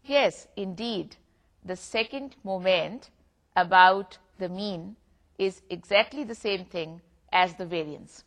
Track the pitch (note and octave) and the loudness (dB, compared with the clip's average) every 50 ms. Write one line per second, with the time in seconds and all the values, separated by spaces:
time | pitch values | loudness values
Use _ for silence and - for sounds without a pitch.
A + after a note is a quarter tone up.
0 | _ - C#4 C#4+ B3+ F#3 - - - _ _ G#3 G3 F#3+ F3+ F3 A3+ A#3+ A3+ F#3 | _ 0 2 2 2 2 0 -4 -20 _ _ -8 -8 -8 -8 -8 -6 -6 -4 -6
1 | D#3+ - - _ _ _ _ _ _ _ _ _ _ F3+ F#3 F3+ - - - A3 | -8 -10 -14 _ _ _ _ _ _ _ _ _ _ -12 -12 -12 -12 -6 -4 -4
2 | A3+ A3+ - C4+ C#4 C4+ - _ - F#3+ F#3+ F#3 F3+ F#3+ F#3 E3+ D#3 D#3 G#3 C4+ | -4 -4 -8 -12 -12 -12 -18 _ -8 -6 -6 0 2 2 2 2 2 -4 -8 -14
3 | - - _ _ _ _ _ _ _ _ _ F3+ F3+ E3+ F#3 F#3 F#3 F#3 F#3+ G3 | -16 -20 _ _ _ _ _ _ _ _ _ 0 2 6 8 8 8 8 8 4
4 | G3+ - - - _ _ _ - - F3+ F3+ F#3+ G#3 G#3 F#3 E3 E3 F#3+ A3 _ | -2 -8 -16 -20 _ _ _ -10 -10 -8 -8 -8 -8 -8 -8 -10 -12 -14 -18 _
5 | _ _ _ _ _ _ _ - F#3+ F#3+ F#3 - _ _ F3+ F3 - - G3+ G3+ | _ _ _ _ _ _ _ -2 -2 -2 -2 -6 _ _ -12 -12 -4 2 4 4
6 | A3 - C4 C#4+ D4 - A3+ - - G#3+ G3 F#3 F#3 - - F3 D#3+ D#3+ E3 F3 | 4 2 -4 -10 -8 -8 -10 -6 -4 -4 -4 -4 -6 -8 -8 -8 -8 -8 -12 -18
7 | _ _ _ _ _ _ - F#3 F#3 F3+ E3+ - F#3 E3 F3 E3 D#3 D3+ C#3+ - | _ _ _ _ _ _ 2 2 2 2 0 -10 -8 -4 -4 -4 -4 -6 -10 -14
8 | - - - - _ | -16 -20 -20 -20 _